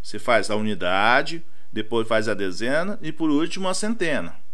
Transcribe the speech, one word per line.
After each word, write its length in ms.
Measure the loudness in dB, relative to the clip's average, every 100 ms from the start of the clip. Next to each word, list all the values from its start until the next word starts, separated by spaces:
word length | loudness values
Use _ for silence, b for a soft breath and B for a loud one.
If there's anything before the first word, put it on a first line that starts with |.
você 180 | -2 -2
faz 300 | 4 4 4
a 60 |
unidade, 880 | 0 0 0 2 4 4 4 2 -4 -4 b b
depois 340 | -2 0 0 2
faz 220 | 0 0
a 60 |
dezena 640 | -2 -2 -2 -2 0 -2 -4
e, 80 | -4
por 200 | -2 0
último, 380 | 2 0 -2 -2
a 60 |
centena. 640 | -2 -2 -2 0 0 -2 -4 -4